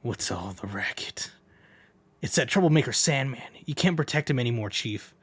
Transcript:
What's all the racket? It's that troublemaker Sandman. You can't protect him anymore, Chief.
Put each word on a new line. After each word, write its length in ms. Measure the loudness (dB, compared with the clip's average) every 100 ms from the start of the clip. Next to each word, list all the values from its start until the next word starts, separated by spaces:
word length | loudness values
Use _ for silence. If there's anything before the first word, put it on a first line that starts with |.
What's 300 | -4 -4 -2
all 240 | -4 -6 -10
the 80 | -10
racket? 640 | -6 -6 -6 -10 -8 -12 -12 _ _ -20 -20 _ _ _ _
It's 140 | 0
that 120 | 2 4
troublemaker 460 | 4 6 6 4
Sandman. 480 | 2 2 2 0 -4 -12 -18
You 100 | -10
can't 220 | 0 2 2
protect 320 | 0 0 2
him 100 | 0
anymore, 300 | 2 0 -2
Chief. 440 | -4 -4 -6 -8 _